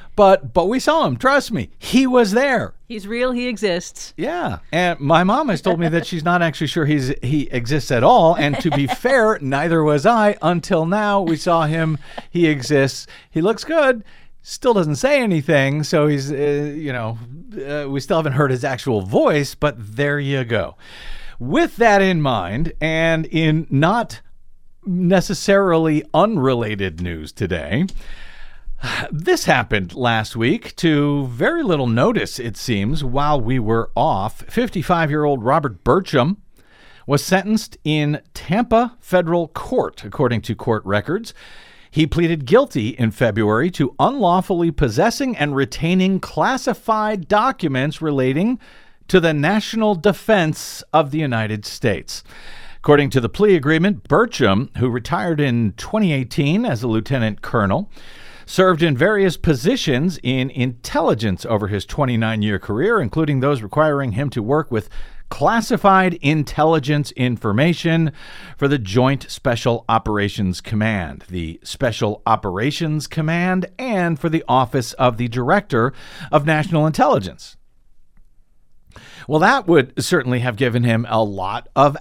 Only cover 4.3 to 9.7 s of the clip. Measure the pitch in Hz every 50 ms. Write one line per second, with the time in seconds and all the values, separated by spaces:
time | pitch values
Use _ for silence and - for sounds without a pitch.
4.3 | 339 359 330 117 98 - - - 147 170 180 175 165 - 147 139 165 165 180 190
5.3 | 220 285 320 247 180 139 - 190 175 165 170 160 165 170 165 - 185 160 151 175
6.3 | 175 175 170 160 139 - 160 131 - 175 151 147 151 143 127 127 139 - - 123
7.3 | 151 147 131 - - 123 120 113 151 147 - - 135 113 123 - 254 226 165 160
8.3 | 170 160 151 147 143 269 254 269 277 277 277 - 254 - - 247 269 254 220 214
9.3 | 214 - 143 131 139 139 160 170